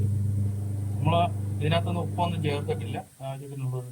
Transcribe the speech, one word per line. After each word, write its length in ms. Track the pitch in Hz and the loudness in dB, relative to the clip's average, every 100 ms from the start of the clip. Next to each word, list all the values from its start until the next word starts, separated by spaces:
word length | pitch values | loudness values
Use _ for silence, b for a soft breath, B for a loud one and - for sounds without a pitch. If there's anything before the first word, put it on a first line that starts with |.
| 98 - - - - - - - - - | 2 2 2 2 0 0 -2 -2 -2 0
നമ്മൾ 140 | 156 170 175 - - - | 2 4 4 0 -2 0
ഇതിനകത്തൊന്നും 420 | 147 165 175 175 160 | 2 2 2 0 -2
ഉപ്പൊന്നും 340 | - 170 156 151 | 0 0 2 0
ചേർത്തിട്ടില്ല, 520 | 143 147 151 147 131 - - 135 | 0 0 -2 -2 -6 -8 -10 -8
ആവശ്യത്തിനുള്ള 500 | 135 143 135 127 127 | -8 -8 -6 -4 -4
ഒരു 100 | - | -6